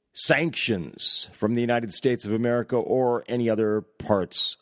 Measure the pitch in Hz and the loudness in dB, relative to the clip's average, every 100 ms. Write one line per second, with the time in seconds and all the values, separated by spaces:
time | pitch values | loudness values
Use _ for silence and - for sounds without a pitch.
0 | _ - - 143 165 - - 101 78 - | _ -2 2 2 2 -2 -2 -2 -4 -6
1 | - - - - 107 120 120 120 113 - | -4 -4 -6 -4 0 0 2 0 0 0
2 | 131 120 104 110 120 120 113 123 - 127 | 0 0 -2 0 0 0 0 -2 0 2
3 | 123 120 - 123 117 110 107 107 - - | 2 0 -2 -2 0 2 2 0 -4 -8
4 | - 104 87 - - - | 0 0 2 0 0 -2